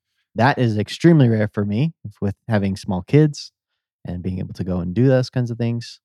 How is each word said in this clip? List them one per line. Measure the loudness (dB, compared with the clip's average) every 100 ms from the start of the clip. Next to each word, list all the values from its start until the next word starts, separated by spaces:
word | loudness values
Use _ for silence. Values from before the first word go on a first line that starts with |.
| _ _ _
That | 0 2 2
is | 0 -2
extremely | -4 2 4 6 4
rare | 2 0
for | -2
me | -2 -2 -2 -6 -16 -6
with | -6 -6 -4
having | -2 0 -4
small | -6 -6
kids | 2 4 4 0 -14 _ _ _ _ _
and | -12 -8
being | -6 -8
able | -10
to | -8
go | -6 -4
and | -4
do | 2 2
those | 2 0
kinds | -4 -4
of | -4
things. | -4 -4 -10 -8